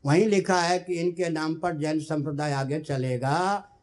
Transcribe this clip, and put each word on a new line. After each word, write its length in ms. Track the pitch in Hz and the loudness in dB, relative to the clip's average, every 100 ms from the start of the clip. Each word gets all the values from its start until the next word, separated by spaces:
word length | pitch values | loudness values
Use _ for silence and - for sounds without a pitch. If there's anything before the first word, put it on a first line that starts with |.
| 139 | 4
वहीं 200 | 156 220 | 4 6
लिखा 340 | 202 185 180 | 4 4 2
है 180 | 170 180 | 4 0
कि 160 | 180 | 0
इनके 340 | 175 175 175 170 | -2 -2 0 -2
नाम 260 | 156 156 | 0 -2
पर 220 | 160 180 156 | -2 -4 -2
जैन 240 | 151 156 | -2 -2
संप्रदाय 520 | 151 156 143 143 151 | -2 -4 -2 -2 -2
आगे 280 | 139 135 151 | -2 -2 -4
चलेगा 880 | 143 135 127 123 131 156 185 202 - _ | -4 -2 -2 -2 0 0 0 -2 -6 _